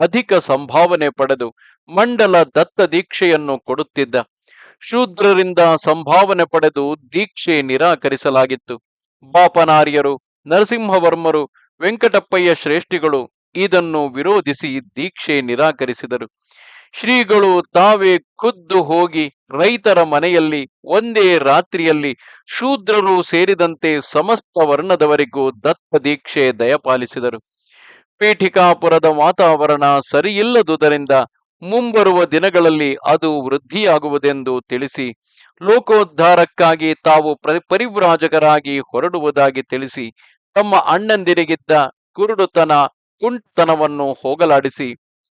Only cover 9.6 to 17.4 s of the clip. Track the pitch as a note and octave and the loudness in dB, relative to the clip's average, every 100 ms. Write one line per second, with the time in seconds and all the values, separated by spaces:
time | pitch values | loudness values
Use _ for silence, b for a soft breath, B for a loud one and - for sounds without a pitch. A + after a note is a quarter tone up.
9.6 | D#3+ D#3 D3+ D3 C#3 C3+ _ _ D3 E3+ | 4 4 2 0 -2 -4 _ _ -2 0
10.6 | G#3 A#3+ A3 F#3+ E3+ E3 E3 D#3 C#3 _ | 0 -2 -2 2 2 0 0 -2 -4 _
11.6 | _ - F3 A3+ A#3 G3 - F#3 F3 D#3+ | _ -6 -6 -2 0 0 -2 0 0 0
12.6 | D3 D#3 - F3+ D#3 C#3+ A#2+ _ _ - | -2 -4 -4 -4 -2 -2 -6 _ _ -6
13.6 | F#3+ F3+ E3+ D#3 C#3+ B2+ D#3+ G3+ D3 C#3 | -2 0 0 -4 -4 -4 -2 0 -2 -6
14.6 | D#3 C3 B2 - F3 - - D3 B2 A#2+ | -8 -10 -12 -12 -12 -10 -4 -4 -2 -2
15.6 | D#3 C#3+ B2+ B2 B2 B2 A2+ _ b b | -2 -2 -8 -8 -10 -10 -10 _ b b
16.6 | b b b - A3 B3 G#3+ G#3 | b b b -8 -2 0 2 4